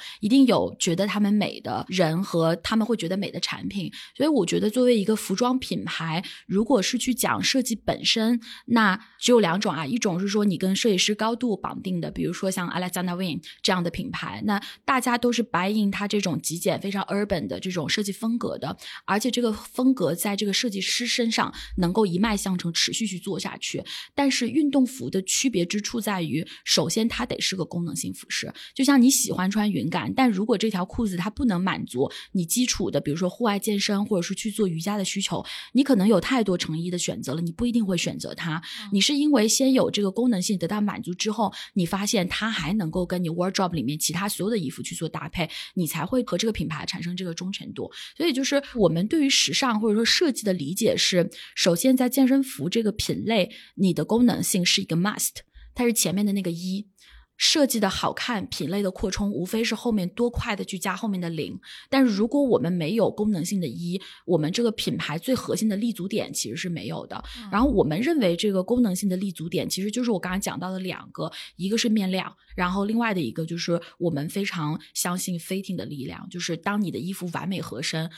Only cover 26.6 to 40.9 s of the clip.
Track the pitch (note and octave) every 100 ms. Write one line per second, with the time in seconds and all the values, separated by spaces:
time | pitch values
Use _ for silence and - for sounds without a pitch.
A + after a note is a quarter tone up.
26.6 | - - D#3+ A3 A3+ - B3 - - F#3+
27.6 | - F3 E3+ D#3+ F#3 - - - - -
28.6 | - - C4+ C#4 B3 C4+ - F3 F#3 G#3
29.6 | G#3 E3+ D3+ F3 A#2 G#3 B3+ F#3+ A3 G3
30.6 | A3 F#3+ F3+ - A3 F3+ G3+ - B3+ F3
31.6 | F#3 - E3 B2 - - - F#3+ E3+ A#3+
32.6 | B3 - F3+ C#3+ D3+ E3 F3+ - A#3 G3+
33.6 | G#3+ G3+ G#3 G3+ G3+ G3+ F#3+ F#3+ A3 G#3
34.6 | G3 D#3+ F#3 G#3 F#3 G3+ G3 E3 - -
35.6 | - B3 C#4 A3 G3 F#3+ - C4 G3+ F3
36.6 | - D#3+ F3 F3+ - A#2 - D3+ E3+ E3
37.6 | A#3+ A#3 G3 E3+ - E2+ - - E3+ D#3+
38.6 | - - G#3 G3+ G3 C#4+ D4+ C4+ A3 -
39.6 | C4+ C4 - G#3 G3+ G3 B3 F#3+ F3 F#3+
40.6 | E3 G#3 G#3